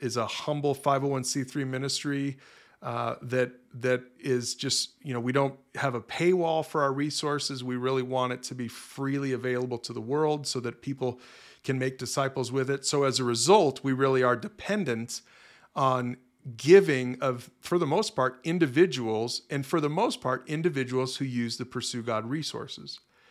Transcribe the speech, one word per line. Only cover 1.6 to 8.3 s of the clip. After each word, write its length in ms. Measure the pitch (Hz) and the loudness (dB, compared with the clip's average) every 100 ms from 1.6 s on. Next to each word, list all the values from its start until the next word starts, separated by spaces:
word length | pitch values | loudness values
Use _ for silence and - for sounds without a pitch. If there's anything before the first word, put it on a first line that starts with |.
ministry, 720 | 131 131 135 - 147 139 139 135 - - - _ | -4 -4 -4 -4 -2 -2 -4 -6 -14 -20 -20 _
uh, 340 | 123 120 117 - | -8 -4 -4 -4
that, 320 | 123 127 123 - _ | -2 0 0 -2 _
that 300 | 123 127 127 127 - | -4 0 0 -2 -10
is 340 | 139 127 113 | -2 0 -2
just, 380 | - 139 - - _ | -6 -2 -2 -2 _
you 120 | 147 | -8
know, 80 | 120 | -4
we 100 | 123 | 0
don't 260 | 135 139 135 _ - | 2 2 0 _ -4
have 200 | 139 120 | -4 -4
a 60 | |
paywall 640 | - - 175 185 165 160 | -6 0 4 4 2 0
for 200 | 156 156 | 0 0
our 80 | 139 | 2
resources. 720 | 135 147 143 151 147 - 131 | 2 -2 -2 -2 -2 -4 -6
We 140 | 123 123 | -4 -2
really 260 | 127 135 | 0 0
want 300 | 127 127 127 | 0 0 -2